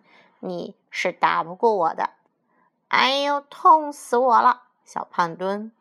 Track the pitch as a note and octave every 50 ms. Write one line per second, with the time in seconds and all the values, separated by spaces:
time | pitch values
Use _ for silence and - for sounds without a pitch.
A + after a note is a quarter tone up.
0 | _ _ _ _ _ _ _ _ - F#3 F3+ F3 F3+ G3+ - _ _ _ - -
1 | - F#3 - - - D#3+ E3+ E3+ D#3+ E3 F3+ F#3 - A#3 G#3+ F#3+ E3 E3 - -
2 | - - - _ _ _ _ _ _ _ _ _ _ _ _ _ _ _ - -
3 | A#3 B3+ C4+ C#4 C#4+ C#4+ C#4+ C#4+ C#4 _ - - - F#4 D#4+ D#4 D4+ D4 D4 -
4 | - - A#3+ A#3+ B3+ C4 A3+ A3 A#3 B3 - - _ _ _ _ _ - - -
5 | - - - - F3 E3 E3 E3+ F3+ F#3+ G3 G#3 G#3+ A3 - _